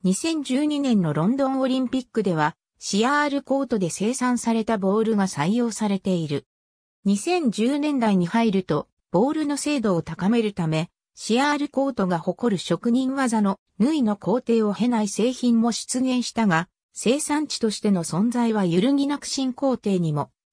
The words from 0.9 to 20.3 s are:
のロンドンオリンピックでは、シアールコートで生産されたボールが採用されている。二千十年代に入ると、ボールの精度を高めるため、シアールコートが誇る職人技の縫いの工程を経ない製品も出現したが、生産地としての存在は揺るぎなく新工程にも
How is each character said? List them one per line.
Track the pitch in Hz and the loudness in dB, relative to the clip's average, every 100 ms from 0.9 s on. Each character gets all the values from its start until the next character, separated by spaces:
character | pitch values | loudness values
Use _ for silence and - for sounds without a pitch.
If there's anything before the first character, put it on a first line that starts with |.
| 214 | 2
の | 165 | 2
ロ | 147 170 | 2 0
ン | 269 | 2
ド | 269 | 0
ン | 269 | 0
オ | 262 | 0
リ | 262 | 0
ン | 254 | 0
ピ | 262 | -4
ッ | - | -4
ク | - | -2
で | 202 160 | 0 2
は、 | 151 - _ _ | 0 -2 _ _
シ | - 196 233 | -4 0 2
ア | 294 | 2
ー | 294 | 0
ル | 277 | -2
コ | - 269 | -2 -2
ー | 269 | 0
ト | 226 | -2
で | 175 | -2
生 | - 208 | -2 -4
産 | 262 247 247 | -2 -2 0
さ | 233 | 0
れ | 226 | 0
た | 214 220 | 0 0
ボ | 190 208 | 2 2
ー | |
ル | 220 208 | 2 2
が | 190 | 0
採 | - 151 233 | 0 0 0
用 | 240 | 0
さ | 208 214 | -2 -2
れ | 196 | -2
て | - 180 | 0 -2
い | 156 | -2
る。 | 143 - _ _ _ _ _ | -4 -6 _ _ _ _ _
二 | 196 202 | 0 0
千 | 330 359 285 | 0 0 0
十 | 196 233 285 | 0 0 0
年 | 294 285 | 0 0
代 | 226 190 | 2 2
に | 175 | 2
入 | 226 226 | 2 2
る | 190 | 0
と、 | 185 151 - _ _ | 0 -4 -4 _ _
ボ | 170 262 | 0 2
ー | |
ル | 311 294 | 0 -2
の | 285 | -2
精 | 294 294 | -2 0
度 | 214 175 | 0 -2
を | |
高 | 160 160 185 | -4 -4 0
め | 233 | 2
る | 214 | 0
た | 202 165 | -2 -2
め、 | 156 165 _ _ - | -2 -4 _ _ -18
シ | - 226 | -2 0
ア | 285 | 2
ー | 294 | 0
ル | 285 | -2
コ | - 277 | -2 -2
ー | |
ト | 269 185 | 0 0
が | 170 | 0
誇 | 165 170 240 | -2 -2 0
る | 190 | -2
職 | - 170 233 | -2 -2 0
人 | 240 262 269 | 0 0 -2
技 | 262 220 | 0 2
の | 202 196 _ _ | 0 -2 _ _
縫 | 233 320 | 0 2
い | |
の | 220 208 | 0 -2
工 | - | -2
程 | 240 - 233 214 | -2 0 0 0
を | |
経 | 196 240 | 0 0
な | 233 | 0
い | 214 | -2
製 | - 226 | 0 -2
品 | 247 247 233 | 0 2 2
も | 233 | 2
出 | 220 - 262 | -2 -6 -2
現 | 262 254 | 0 0
し | 233 | -2
た | - 220 | 0 2
が、 | 160 170 _ _ | 2 -2 _ _
生 | - 196 277 | -4 0 0
産 | - 294 294 | 0 -2 -2
地 | - | -2
と | 226 | -4
し | 202 | -2
て | 214 | 0
の | 185 | 0
存 | 165 160 226 | 0 -2 0
在 | 240 233 | 0 0
は | 214 180 | 2 2
揺 | 170 | 2
る | 233 | 2
ぎ | 277 277 | 2 0
な | 285 | -4
く | - | -6
新 | - 262 | -4 -4
工 | 247 277 | -2 -2
程 | 240 208 190 | 0 0 0
に | 165 | 0
も | 147 - | -2 -4